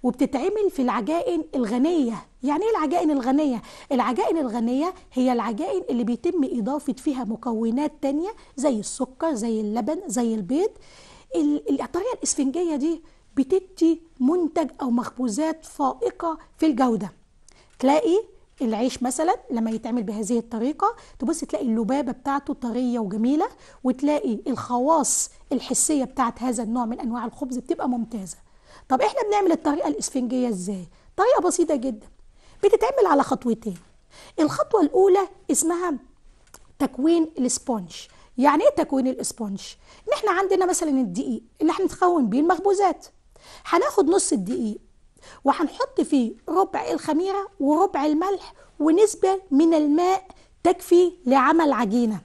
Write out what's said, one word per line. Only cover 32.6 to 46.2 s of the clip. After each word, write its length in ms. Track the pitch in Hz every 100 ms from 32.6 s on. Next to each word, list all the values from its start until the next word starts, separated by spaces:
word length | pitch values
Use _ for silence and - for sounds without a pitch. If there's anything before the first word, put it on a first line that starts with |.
بتتعمل 420 | 403 453 453 539 392
على 180 | 285
خطوتين. 540 | 254 254 240 226 226 175 - _ _ - - -
الخطوة 420 | 302 - 698 440
الأولى 460 | 302 370 381 370 370 - _
اسمها 420 | 285 320 349 359 277 - _ - _ _ - - -
تكوين 440 | 269 269 294 339
الإسبونج. 680 | 320 - 247 - - 226 175 - - - - -
يعني 260 | 269 294
إيه 60 | 494
تكوين 380 | 571 311 269 254
الإسبونج؟ 540 | 254 - - 214 196 - - _ - -
إن 60 |
إحنا 180 | 587 427
عندنا 340 | 359 392 381 370
مثلًا 240 | 359 320
الدقيق 520 | 269 240 180 392 220 - _
اللي 120 | 311 -
هنتخون 500 | 381 - 359 349 240
بيه 100 | 226
المخبوزات، 680 | 311 359 392 392 392 302 - _ _ - - - -
هناخد 440 | 339 523 - 294
نص 220 | 381 -
الدقيق 460 | 269 185 254 226 214 _ _ - _ - -
وهنحط 580 | - 381 320 - 508 -
فيه 320 | 302 285